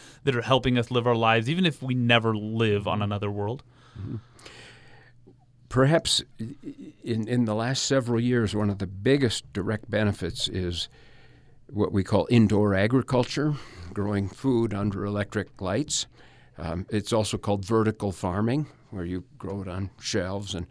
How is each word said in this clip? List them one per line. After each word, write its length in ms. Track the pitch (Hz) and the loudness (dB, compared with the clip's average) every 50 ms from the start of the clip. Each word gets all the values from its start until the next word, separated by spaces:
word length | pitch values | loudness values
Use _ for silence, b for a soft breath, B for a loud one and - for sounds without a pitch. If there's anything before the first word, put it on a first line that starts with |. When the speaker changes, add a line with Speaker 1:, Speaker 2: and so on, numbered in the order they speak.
| B B B B - | B B B B -2
Speaker 1:
that 100 | 143 127 | 0 0
are 60 | 120 | 0
helping 380 | 110 - 135 127 113 131 123 123 | 2 2 2 4 4 4 2 2
us 120 | 113 - | 2 2
live 160 | 120 123 117 | 0 0 2
our 80 | 123 120 | 2 2
lives, 360 | 113 113 113 113 117 113 120 | 4 4 4 4 4 2 2
even 160 | 156 180 190 | 0 2 2
if 160 | 170 135 - 131 | 2 0 -2 -4
we 120 | 131 127 | -2 -2
never 400 | 127 120 120 120 117 110 117 110 | 0 4 4 4 6 4 4 0
live 540 | 107 104 107 110 113 117 110 104 101 98 98 | 0 -2 -4 -2 0 2 2 2 2 0 0
on 140 | 85 104 104 | 0 0 0
another 280 | 101 104 101 104 101 | 0 -2 -2 -4 -4
world? 320 | 101 101 101 104 120 139 - B B B B B B B | -4 -4 -4 -6 -6 -8 -10 B B B B B B B
Speaker 2:
Mm-hmm. 160 | 95 143 143 110 B B B B B B B B B B B B B B B B B B B - - - - _ _ _ _ _ - - | -10 -10 -10 -10 B B B B B B B B B B B B B B B B B B B -20 -20 -20 -20 _ _ _ _ _ -14 -2
Perhaps 560 | - 127 135 139 160 165 - - - - - - - - | 2 4 4 4 4 2 2 0 0 -2 -2 -4 -8 -12
in, 920 | 110 110 - - - - - - - - - _ - - 113 110 110 107 | -12 -12 -12 -14 -16 -16 -16 -16 -16 -20 -20 _ -8 -4 -4 -2 -2 0
in 160 | 123 123 120 | 0 2 2
the 100 | 110 107 | 2 0
last 300 | 107 113 123 135 131 - | -2 -2 -2 -2 -2 -2
several 340 | - 139 135 110 117 120 113 | 0 0 0 2 2 0 0
years, 380 | 117 123 123 120 113 98 - | 2 2 2 2 2 2 0
one 140 | 104 104 104 | 0 0 0
of 80 | 101 95 | 0 -2
the 80 | 98 | -4
biggest 640 | 92 98 95 98 123 135 147 135 113 - - - - - | -8 -8 -2 2 2 4 4 4 2 0 -2 -6 -8 -6
direct 380 | 104 90 107 110 104 - - | -6 -4 -2 -4 -4 -4 -4
benefits 580 | 101 107 110 104 98 - 92 85 - - - - | -2 0 2 2 0 -2 -4 -6 -6 -4 -6 -4
is 400 | - 92 90 87 87 85 - b b b b b b b b b b b b b b b b - | -2 -2 -2 -2 -4 -4 -6 b b b b b b b b b b b b b b b b -8
what 240 | - 101 104 - - | -2 -2 0 0 2
we 100 | 101 92 | 0 0
call 240 | - - 101 82 - | 2 2 2 4 6
indoor 440 | 123 120 113 98 107 101 104 104 98 | 6 6 6 6 6 4 4 4 4
agriculture, 800 | 95 98 107 127 131 117 - 131 123 123 - - - 143 151 147 143 B B B B 87 B - | 4 4 4 4 2 2 2 2 0 0 0 -2 -2 -2 -2 -2 -4 B B B B -16 B -6
growing 360 | 104 98 104 104 101 98 95 | -4 -2 0 0 0 -2 -2
food 440 | - - - 135 127 117 117 110 104 | -4 -4 -2 0 2 2 2 0 0
under 320 | 101 101 107 98 98 101 | -2 -2 -2 -2 -2 -4
electric 560 | 101 104 104 104 - - 107 95 - - - | -2 -2 -2 -4 -2 -2 -4 -4 -6 -8 -8
lights. 460 | 98 90 95 120 147 - - - - b b b b b b b b b b | -4 -2 -2 -2 -2 -2 -4 -6 -6 b b b b b b b b b b
Um, 300 | - 82 85 80 90 98 - | -10 -8 -6 -6 -6 -6 -4
it's 240 | - 107 98 - 117 | -4 -4 -2 0 0
also 240 | 110 107 - - | 0 0 0 -2
called 300 | 104 - - 101 101 95 | -4 -2 -2 -2 -2 0
vertical 460 | 92 113 110 110 110 107 - - 101 90 | 0 2 2 2 2 0 -2 -2 -4 -4
farming, 540 | - - 92 87 98 104 113 127 151 151 b b b b - | -4 -4 -4 -2 0 0 0 0 0 -2 b b b b -14
where 160 | - 98 87 | -10 -8 -6
you 180 | 87 90 92 90 - - - | -6 -6 -6 -8 -12 -16 -14
grow 240 | - - 98 101 95 | -10 -10 -8 -8 -8
it 60 | 95 | -8
on 200 | 87 95 98 92 - - | -6 -6 -6 -8 -10 -10
shelves. 560 | - - - 107 90 92 95 101 104 98 98 | -8 -4 -2 -2 -2 -2 -4 -6 -8 -8 -8
In 120 | 90 - B | -8 -8 B